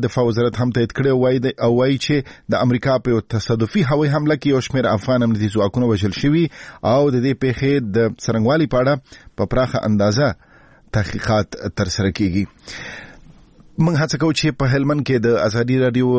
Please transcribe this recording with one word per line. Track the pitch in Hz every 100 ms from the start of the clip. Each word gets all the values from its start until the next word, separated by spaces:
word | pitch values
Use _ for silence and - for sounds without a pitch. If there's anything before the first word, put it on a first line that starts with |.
دفاع | 123 - 120
وزارت | 110 120 113
هم | 123 117
تایید | 120
کړې | - 135 131
وایي | 127 131
د، | 127 -
او | 117 120
وایي | 131 135
چې | - 147 - - -
د | 110 123
امریکا | 123 139 131
په | 123 117
یو |
تصادفي | - 113 - 113 113 220 131
هوایي | 147 151
حمله | 151 151 151
کې | 143
یو | 131 -
شمېر | 131 117
افغان | 104 113 127 117
امنیتي | 110 104 107
ځواکونه | 98 - 123
وژل | 104 101 92
شوي | 143 160 165 - - - -
او | 127 147
د | 123
دې | 127 135
پیښې | 131 120 135 143 113 101
د | 113 -
څرنګوالي | - 113 110 156 147
په | 127
اړه | 127 143 - - - -
په | 101
پراخه | - 131 - -
اندازه | 107 101 107 143 90 - - - - _ 107
تحقیقات | 95 107 - 107 95 - 101 -
ترسره | 101 - 98 -
کیږي. | 101 90 95 _ - - - - - - - - - - - -
موږ | 160 156
هڅه | 156 139
کوو | 160 147
چې | 156 135
په | 135
هلمند | 139 139 147 131
کې | 131
د | 113 117
ازادي | 104 110 120 131
راډیو | 127 120 127